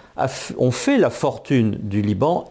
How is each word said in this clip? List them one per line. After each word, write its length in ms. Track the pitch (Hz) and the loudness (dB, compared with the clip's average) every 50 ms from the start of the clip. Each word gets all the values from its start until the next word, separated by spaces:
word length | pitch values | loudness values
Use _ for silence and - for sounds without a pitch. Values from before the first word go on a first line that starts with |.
| - - - | -20 -12 -6
a 100 | - - | -4 -4
f-, 260 | 131 - - - - - - | -4 -4 -6 -10 -8 -4 0
ont 140 | 123 127 | 0 0
fait 260 | 120 - - 277 285 254 | 0 0 0 2 4 4
la 120 | 170 120 | 4 2
fortune 680 | - - - 143 117 - - - 139 127 113 107 101 - | 0 -2 -2 -4 -4 -4 -2 0 2 2 2 2 0 -4
du 220 | - 104 98 104 | -4 -4 -2 0
Liban 440 | 104 104 104 95 131 156 175 - - - | 0 0 0 2 2 2 0 0 -4 -2